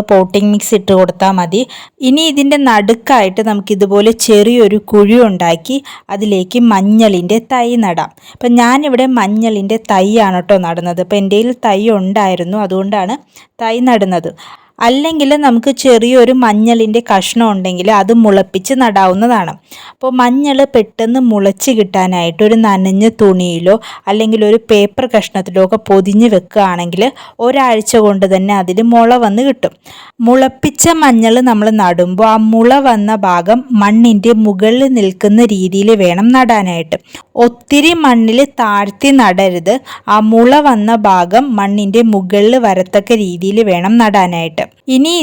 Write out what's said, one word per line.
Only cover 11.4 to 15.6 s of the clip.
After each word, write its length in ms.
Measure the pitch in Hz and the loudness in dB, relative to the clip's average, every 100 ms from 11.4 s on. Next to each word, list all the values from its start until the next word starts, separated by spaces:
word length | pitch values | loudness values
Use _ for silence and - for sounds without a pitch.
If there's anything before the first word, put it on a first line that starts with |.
| 240 247 233 | -2 -2 -2
തൈ 160 | 196 220 202 | 0 0 -2
ഉണ്ടായിരുന്നു, 580 | 185 208 190 180 175 208 196 | -2 -2 -2 -2 -4 -6 -4
അതുകൊണ്ടാണ് 460 | 185 196 208 185 277 _ _ _ - | -4 -4 -4 -6 -8 _ _ _ -8
തൈ 140 | 226 233 254 | -6 -2 0
നടുന്നത്. 420 | 226 190 175 170 165 - - _ - 233 | 0 0 -4 -6 -12 -20 -20 _ -4 -2
അല്ലെങ്കിൽ 420 | 262 320 320 277 294 | -2 -2 -2 0 0
നമുക്ക് 280 | 285 233 | 2 0